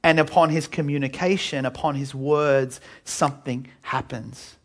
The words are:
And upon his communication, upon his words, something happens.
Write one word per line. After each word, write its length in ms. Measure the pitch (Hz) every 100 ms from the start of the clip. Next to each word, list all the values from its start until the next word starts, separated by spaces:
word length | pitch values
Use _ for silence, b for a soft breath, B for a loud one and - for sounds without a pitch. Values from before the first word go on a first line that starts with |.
And 180 | 170 160
upon 320 | 156 180 160
his 160 | 160 151
communication, 960 | - 147 143 135 - 185 190 - 143 131
upon 300 | - 156 139
his 180 | 139
words, 640 | 135 135 147 147 139 131 - B B
something 640 | - - 147 139 - 123 - -
happens. 720 | - 135 - 120 113 - - -